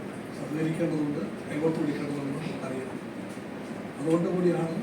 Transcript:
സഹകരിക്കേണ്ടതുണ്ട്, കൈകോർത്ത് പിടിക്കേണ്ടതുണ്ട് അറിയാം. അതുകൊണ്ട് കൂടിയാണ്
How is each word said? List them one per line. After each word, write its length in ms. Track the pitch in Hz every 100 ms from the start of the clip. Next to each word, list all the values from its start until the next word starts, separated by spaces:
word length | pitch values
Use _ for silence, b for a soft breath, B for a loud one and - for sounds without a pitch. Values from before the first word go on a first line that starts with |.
| - - - -
സഹകരിക്കേണ്ടതുണ്ട്, 840 | 143 151 160 165 160 156 147 - - - -
കൈകോർത്ത് 340 | 151 160 160
പിടിക്കേണ്ടതുണ്ട് 580 | 147 - 143 143 139 139 - - 135
അറിയാം. 240 | 131 127 - - - - - - - - - - -
അതുകൊണ്ട് 300 | 151 170 185
കൂടിയാണ് 420 | 180 175 160 165 160